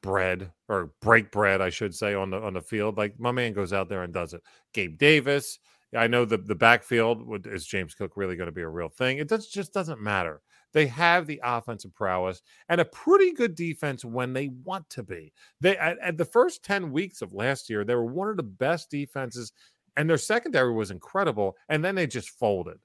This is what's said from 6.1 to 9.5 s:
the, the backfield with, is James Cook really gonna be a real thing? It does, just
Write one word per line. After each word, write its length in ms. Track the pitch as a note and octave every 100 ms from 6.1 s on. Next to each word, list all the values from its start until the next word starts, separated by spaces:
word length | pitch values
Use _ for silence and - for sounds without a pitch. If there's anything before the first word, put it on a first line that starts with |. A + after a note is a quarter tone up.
| B2
the, 140 | A#2+ A2
the 160 | G2
backfield 720 | G#2 A#2 A#2 - A#2+ A2+ A#2 A#2
with, 200 | G#2+ F#2
is 200 | G2 -
James 280 | G2+ E2+
Cook 220 | - G2 -
really 200 | G2 F2
gonna 160 | F2
be 100 | D#2+
a 60 | E2
real 180 | E2 E2
thing? 300 | _ B2+ C3+
It 100 | D3+
does, 200 | A3
just 260 | G#3